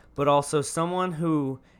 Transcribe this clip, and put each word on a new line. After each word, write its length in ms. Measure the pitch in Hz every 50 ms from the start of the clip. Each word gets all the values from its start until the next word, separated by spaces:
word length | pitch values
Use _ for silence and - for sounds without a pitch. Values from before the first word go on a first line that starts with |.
| - - -
but 140 | - 143 143
also 340 | 143 143 139 - 156 147
someone 480 | 139 - - 165 165 175 180 185 185 185
who, 480 | 165 147 170 165 156 147 139 131 131 - _ _ _